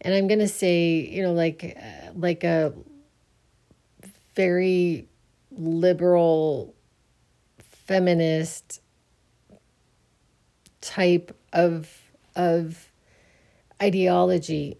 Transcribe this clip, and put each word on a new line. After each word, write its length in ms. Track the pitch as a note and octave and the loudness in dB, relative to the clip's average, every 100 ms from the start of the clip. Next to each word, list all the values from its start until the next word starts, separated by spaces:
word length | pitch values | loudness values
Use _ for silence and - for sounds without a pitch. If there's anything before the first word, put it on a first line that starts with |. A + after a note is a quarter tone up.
And 120 | F#3 | -2
I'm 140 | G3 G3 | 0 2
gonna 200 | G#3+ G#3 | 2 0
say, 520 | - F3+ F3 E3+ E3 | 0 0 2 2 0
you 240 | C3 F#3+ | -4 -4
know, 100 | F#3 | -2
like, 440 | E3+ E3 D#3+ F3 - | 0 0 -4 -14 -16
uh, 320 | - C#2+ - F#3 | -20 -20 -16 -4
like 280 | F3 E3+ | -4 -2
a 300 | E3+ E3 D#3 D3+ - - _ _ _ _ _ _ _ _ _ _ G3 - - - | 0 0 0 -4 -20 -20 _ _ _ _ _ _ _ _ _ _ -20 -20 -10 -2
very 720 | F#3 F3+ F#3 F3+ F3 D#3 - _ _ _ _ | 0 2 2 2 0 -2 -8 _ _ _ _
liberal 1200 | B3+ E3 E3 F3+ E3+ F3+ F3 E3+ D#3+ D#3 C3 - - _ _ _ _ _ _ _ _ | -8 -4 2 2 2 4 4 4 2 0 -4 -8 -18 _ _ _ _ _ _ _ _
feminist 1200 | - - - F#3+ F3+ E3+ E3 D#3+ E3 - - - _ _ _ _ _ _ _ - _ _ _ _ _ _ _ _ _ _ _ _ | -20 -14 -2 2 2 2 2 0 -4 -10 -16 -20 _ _ _ _ _ _ _ -20 _ _ _ _ _ _ _ _ _ _ _ _
type 540 | - - F3+ F3 - - - | -10 0 2 2 -2 -20 -6
of, 360 | E3+ F3 E3 D#3 - _ _ _ F3 | 0 2 0 -10 -20 _ _ _ -4
of 560 | F3 E3+ D#3+ E3 - _ _ _ _ _ _ _ _ - | 0 0 -4 -12 -20 _ _ _ _ _ _ _ _ -4
ideology. 960 | G3+ F#3+ F3+ F3+ F3+ F3+ D#3+ D3+ D3 | -2 2 2 2 2 0 -2 -8 -8